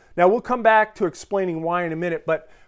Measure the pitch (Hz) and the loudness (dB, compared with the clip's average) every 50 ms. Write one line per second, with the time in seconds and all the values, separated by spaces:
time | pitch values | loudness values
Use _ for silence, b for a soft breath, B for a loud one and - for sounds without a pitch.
0 | b b b - 175 185 208 240 - - 247 247 226 226 220 220 214 214 - - | b b b 2 4 4 4 2 0 -4 -4 0 2 4 4 4 2 0 -2 -4
1 | 208 170 - - - - 202 196 190 180 165 160 160 165 170 175 175 165 160 160 | -4 -4 -4 -8 -10 -6 -4 -4 -2 -2 -4 -4 -4 -4 -4 -2 -4 -4 -6 -6
2 | 175 175 165 156 - - 160 156 156 b b b b | -4 -4 -6 -4 -2 -2 -4 -4 -4 b b b b